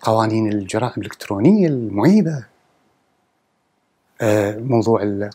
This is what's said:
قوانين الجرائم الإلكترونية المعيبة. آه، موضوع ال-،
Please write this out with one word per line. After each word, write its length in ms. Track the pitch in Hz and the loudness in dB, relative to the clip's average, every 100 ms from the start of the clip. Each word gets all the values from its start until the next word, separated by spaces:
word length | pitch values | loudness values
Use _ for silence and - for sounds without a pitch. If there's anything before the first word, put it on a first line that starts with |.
قوانين 500 | - 110 110 110 107 | 0 2 2 0 0
الجرائم 420 | 104 95 113 120 113 | -2 -4 -4 -4 -6
الإلكترونية 680 | 92 - - 101 110 214 170 | -12 -12 -8 2 4 4 2
المعيبة. 760 | 135 110 98 131 214 165 147 - _ _ _ _ _ _ _ _ _ _ _ _ _ _ _ _ - | 0 -4 0 4 4 2 -4 -12 _ _ _ _ _ _ _ _ _ _ _ _ _ _ _ _ -6
آه، 360 | 113 107 101 110 | 0 0 0 -4
موضوع 460 | 123 120 107 113 | -2 0 2 0
ال-، 260 | 104 101 104 | 0 -4 -6